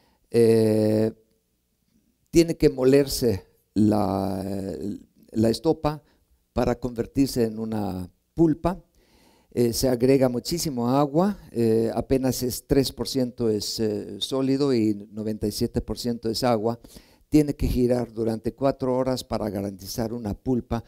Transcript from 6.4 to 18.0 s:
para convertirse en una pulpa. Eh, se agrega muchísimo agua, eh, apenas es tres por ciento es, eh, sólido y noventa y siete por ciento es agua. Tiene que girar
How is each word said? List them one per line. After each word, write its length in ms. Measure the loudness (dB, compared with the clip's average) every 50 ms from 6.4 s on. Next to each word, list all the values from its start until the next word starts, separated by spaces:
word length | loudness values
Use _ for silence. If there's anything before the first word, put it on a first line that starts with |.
| _ _
para 260 | _ -2 0 0 -2 -2
convertirse 680 | -6 -6 -6 -6 -8 -4 0 0 0 0 0 0 -2
en 140 | -2 -2 -6
una 540 | -8 -6 -4 -4 -4 -6 -6 -8 -10 -12 _ _ _ _ _
pulpa. 500 | 2 2 2 2 0 -2 -4 -4 -6 -12 _ _ _ _ _ _ _ _ _ _ _ _ _
Eh, 200 | -2 0 0 0
se 160 | 0 0 0 0
agrega 400 | 2 2 4 4 4 4 4 2
muchísimo 640 | 0 -4 -4 -4 -6 -4 -4 -4 -4 -2 0 0
agua, 460 | 2 2 2 2 2 2 2 0 -2 -6 -12 -6
eh, 400 | -2 0 2 4 4 2 2 0
apenas 520 | -2 -4 -2 0 0 0 2 0 -2 -2 -4
es 240 | -6 -6 -8 -4 0
tres 240 | 2 2 2 0
por 160 | -4 -8 -8 -4
ciento 420 | -2 -2 -2 -2 -2 -2 0 0
es, 300 | 0 0 -2 -4 -4 -2
eh, 400 | -2 -2 -2 -4 -6 -8 -10 -10
sólido 520 | -8 -4 -2 -2 0 0 0 2 2 2
y 360 | 2 2 2 2 0 -2 -8 -12
noventa 380 | -12 -8 -6 -6 -6 -4 -4 -4
y 20 |
siete 300 | -2 -2 -4 -2 -2 -4
por 180 | -4 -4 -8 -6
ciento 320 | -6 -6 -6 -4 -4 -4
es 140 | -4 0 0
agua. 340 | 0 0 0 0 -2 -4 -6 -12 -20 -20 -20 -20 _ _ _ _ _
Tiene 280 | 2 2 2 2 -2
que 100 | -2 -2
girar 460 | 0 2 2 2 2 2 0